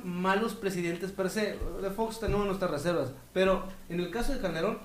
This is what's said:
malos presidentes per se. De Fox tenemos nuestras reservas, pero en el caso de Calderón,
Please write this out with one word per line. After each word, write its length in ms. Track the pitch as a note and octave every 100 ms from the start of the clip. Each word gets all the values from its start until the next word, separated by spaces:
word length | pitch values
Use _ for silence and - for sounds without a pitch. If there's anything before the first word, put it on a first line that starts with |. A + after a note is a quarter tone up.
malos 500 | F#3 F3 F#3 G3 A3+
presidentes 560 | - F#3+ F3+ E3+ E3+ F#3
per 180 | - F#3+
se. 300 | G#3+ G#3 - - -
De 80 | F#3+
Fox 300 | G3 A3+ -
tenemos 260 | G3 G3+ G3+
nuestras 240 | F#3+ F#3
reservas, 380 | D3+ E3+ E3 B2 - -
pero 320 | F#3 F#3+ F#3+ - - -
en 100 | F3
el 140 | E3+
caso 200 | A#3 A#3+
de 60 | C#4
Calderón, 400 | F#3 D#3+ F#3+ A#3